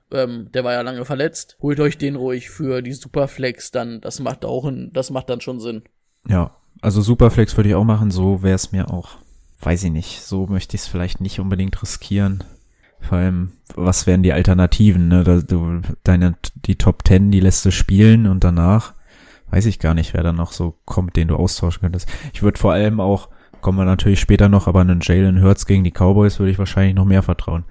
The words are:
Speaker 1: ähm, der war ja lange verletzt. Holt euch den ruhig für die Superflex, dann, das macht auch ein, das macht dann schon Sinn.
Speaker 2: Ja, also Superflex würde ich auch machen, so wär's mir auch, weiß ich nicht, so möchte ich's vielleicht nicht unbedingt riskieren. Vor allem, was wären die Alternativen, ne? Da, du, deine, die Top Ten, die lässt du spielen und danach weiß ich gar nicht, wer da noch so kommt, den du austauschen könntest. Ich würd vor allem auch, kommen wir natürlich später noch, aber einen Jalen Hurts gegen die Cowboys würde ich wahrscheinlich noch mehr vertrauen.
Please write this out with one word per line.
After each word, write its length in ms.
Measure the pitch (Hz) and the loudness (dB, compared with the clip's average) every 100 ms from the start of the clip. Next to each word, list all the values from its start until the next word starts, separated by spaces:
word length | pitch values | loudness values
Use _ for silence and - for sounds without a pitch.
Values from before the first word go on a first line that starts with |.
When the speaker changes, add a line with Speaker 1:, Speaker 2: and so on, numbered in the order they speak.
| _ | _
Speaker 1:
ähm, 380 | 135 127 117 104 | -6 -4 -6 -10
der 100 | 127 | -6
war 100 | 123 | -4
ja 80 | 120 | -4
lange 240 | 120 127 127 | -6 -10 -8
verletzt. 520 | 135 160 - - _ | -4 -4 -6 -16 _
Holt 200 | 143 143 | -4 0
euch 180 | 147 147 | -2 -2
den 180 | 139 143 | -6 -6
ruhig 360 | 127 127 - | -6 -8 -10
für 320 | - 139 127 | -10 -6 -6
die 100 | 123 | -8
Superflex, 800 | 135 - 147 139 - 131 120 - | -12 -8 -4 -4 -4 -8 -8 -10
dann, 280 | 123 117 113 | -8 -8 -12
das 200 | - - | -14 -10
macht 260 | 123 - - | -8 -8 -8
auch 200 | 127 143 | -6 -6
ein, 260 | 127 123 | -8 -8
das 160 | 131 131 | -6 -6
macht 200 | 131 127 | -6 -8
dann 100 | 120 | -8
schon 180 | - 127 | -8 -12
Sinn. 220 | 113 110 - _ _ _ - | -10 -12 -16 _ _ _ -4
Speaker 2:
Ja, 280 | 92 85 - _ _ | -2 -2 -8 _ _
also 200 | 107 101 | -2 0
Superflex 560 | 104 120 120 - 107 - | 2 4 4 4 0 0
würde 120 | 104 | 0
ich 60 | 95 | 2
auch 80 | |
machen, 280 | 113 107 107 | 0 0 0
so 320 | 92 95 95 | 0 0 0
wär's 280 | 95 95 - | 0 -2 -2
mir 200 | 95 - | -6 -6
auch, 260 | 90 - - - - _ _ | -8 -12 -18 -20 -20 _ _
weiß 220 | - 87 92 | -4 -4 -2
ich 60 | |
nicht, 300 | 78 - - | -6 -8 -14
so 240 | - 95 95 | -10 -8 -6
möchte 300 | 95 - 98 | -6 -6 -10
ich's 120 | - | -8
vielleicht 320 | 87 90 - | -6 -6 -6
nicht 200 | 95 - | -8 -6
unbedingt 420 | 95 92 95 - | -4 -4 -4 -6
riskieren. 640 | - - - 101 98 95 - - _ _ _ - | -8 -12 -6 -2 -2 -2 -8 -20 _ _ _ -14
Vor 200 | - 90 | -4 -2
allem, 320 | 92 90 90 - - - | 0 -2 -4 -10 -16 -4
was 320 | 90 90 - | -2 0 2
wären 160 | 92 | 2
die 100 | 92 | 2
Alternativen, 760 | 71 90 92 90 - 107 90 85 | 2 2 4 2 4 4 4 4
ne? 160 | 90 | 4
Da, 140 | 87 87 | 4 2
du, 420 | 73 90 82 85 85 - | 2 -2 -2 -4 -6 -4
deine, 300 | - 90 90 85 - - | 0 2 2 -2 -8 -8
die 220 | - 95 | -4 0
Top 260 | - - | 2 2
Ten, 260 | - 92 101 | 4 6 6
die 100 | 98 | 4
lässt 240 | 92 92 | 4 2
du 80 | 98 | 0
spielen 540 | - - 95 110 113 107 | 0 2 6 8 8 4
und 180 | 92 | 2
danach 520 | 90 85 85 107 - - - _ - - - | 2 2 4 2 0 -10 -20 _ -20 -20 -6
weiß 160 | 98 110 | -2 0
ich 100 | - | 0
gar 160 | 80 | 0
nicht, 220 | 82 78 - | 0 -2 -2
wer 80 | |
da 100 | 82 | -2
noch 180 | 85 85 | -2 -4
so 280 | - 85 - - | -6 -6 -6 -8
kommt, 300 | - 90 - | -4 -2 0
den 120 | 82 | 0
du 80 | 82 | 0
austauschen 460 | 87 - 87 - | -2 -2 -4 -2
könntest. 280 | 90 90 - - 147 | -4 -4 -6 -8 -10
Ich 80 | - | -2
würd 160 | 104 - | 0 2
vor 160 | 104 | 0
allem 260 | 90 107 107 | 0 0 0
auch, 300 | 95 98 - - _ - | 0 -2 -4 -20 _ -8
kommen 160 | - 95 | -4 0
wir 80 | 92 | 2
natürlich 340 | 95 104 95 | 2 2 2
später 300 | - 101 101 | 4 4 6
noch, 180 | 101 - | 4 4
aber 140 | 92 | 2
einen 180 | 90 87 | 4 2
Jalen 420 | - 90 95 92 | 2 2 2 4
Hurts 240 | 95 101 - | 4 4 2
gegen 160 | 98 | 0
die 80 | 90 | 0
Cowboys 480 | - 92 98 104 - | 2 2 4 2 2
würde 120 | 95 | -2
ich 60 | 95 | -2
wahrscheinlich 380 | 98 - 95 95 | -2 0 2 2
noch 100 | 98 | 2
mehr 160 | 95 | 2
vertrauen. 440 | 92 87 - 82 85 | 0 -4 -6 -8 -6